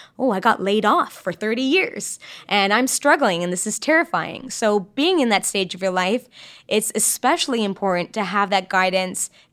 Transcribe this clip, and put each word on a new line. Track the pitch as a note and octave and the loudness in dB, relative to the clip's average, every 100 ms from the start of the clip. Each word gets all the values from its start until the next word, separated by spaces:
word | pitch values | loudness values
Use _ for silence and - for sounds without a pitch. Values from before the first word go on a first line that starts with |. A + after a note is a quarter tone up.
| - - | -20 -4
"Oh, | B3+ | 0
I | F#3+ | 2
got | A3+ - | 2 2
laid | F#3 G#3+ | 0 2
off | G#3 E4 - | 2 2 0
for | - - | -6 -10
thirty | E3+ A3 A#3+ | -6 -4 -2
years | C4 F4+ - - - - - - - | 0 0 0 -6 -12 -12 -16 -20 -4
and | G3+ G3 | 0 2
I'm | G#3+ C4 | 2 0
struggling | - C#4+ D4+ A#3+ E3+ | 0 2 4 2 0
and | F3 | -2
this | F3+ G#3+ | -4 -4
is | - | -4
terrifying." | - D#4+ E4+ F3 D#3+ - C4 | 2 2 2 -2 -4 -10 -12
So | - A3 G#3 | -2 0 0
being | F3+ - D#4+ F4+ | -2 -2 2 2
in | A#3+ | 4
that | G3 | 2
stage | - G3+ F#3 | 0 -2 -4
of | F3+ | -4
your | F#3+ | -2
life, | F#3 F#3 A#3+ - - - - - | 0 0 -2 -4 -20 -20 -20 -2
it's | G#3+ G#3+ | -2 0
especially | G#3+ - - B3 E4 - A#3+ | 0 -2 0 0 0 0 -2
important | G3+ F#3+ G3 F3 E3+ | -2 -2 -2 0 -2
to | A3 | -4
have | F#3 G3+ G3+ | -2 -2 0
that | G3 F#3 | 0 0
guidance | F#3+ F#3 F#3 F#3 - - - _ | 0 2 0 -2 -6 -8 -10 _